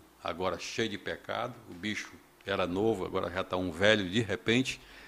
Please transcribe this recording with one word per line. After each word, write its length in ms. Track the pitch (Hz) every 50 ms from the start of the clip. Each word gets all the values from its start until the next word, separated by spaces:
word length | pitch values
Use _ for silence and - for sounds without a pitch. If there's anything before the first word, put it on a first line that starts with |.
| - - _ - -
agora 360 | - 87 80 92 92 87 85
cheio 300 | - - - - 113 113
de 80 | 101
pecado, 580 | 98 - 87 82 - - - 104 107 113 123 123 - - -
o 40 | 95
bicho 360 | 87 87 107 107 - - - - - - - _ - -
era 200 | - 98 95 92
novo, 380 | 87 87 95 104 113 110 95 90
agora 260 | 87 87 95 92 90
já 140 | 85 92 92
tá 120 | - - 92
um 120 | 92 90
velho 380 | 82 82 101 104 110 107 98 87
de 120 | 87 113
repente, 600 | 87 87 98 90 - - 113 123 127 - - - - - - - -